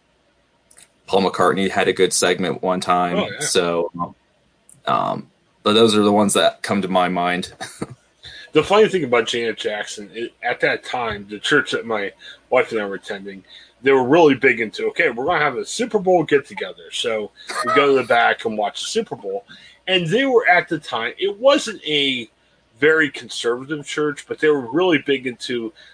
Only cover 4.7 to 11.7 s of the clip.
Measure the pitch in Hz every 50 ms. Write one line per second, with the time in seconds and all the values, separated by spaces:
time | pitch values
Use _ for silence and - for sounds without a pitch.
4.7 | - _ _ - 65 52 50 50 50 50 - - _ _ _ _ _ _ _ 107
5.7 | 104 110 117 113 104 107 104 104 104 104 104 98 98 101 82 82 - - - -
6.7 | 104 98 92 90 92 92 90 90 90 90 87 90 90 90 90 - - _ - -
7.7 | - - - - - _ _ _ _ _ _ - - - - - _ 151 151 -
8.7 | 190 214 220 185 151 190 147 123 120 120 113 - - 120 117 113 104 - - 110
9.7 | 104 104 104 - - - 104 95 90 110 117 - - _ - 120 123 - - 147
10.7 | 123 107 - - - 127 120 113 104 101 101 101 104 101 - - 147 143 135 -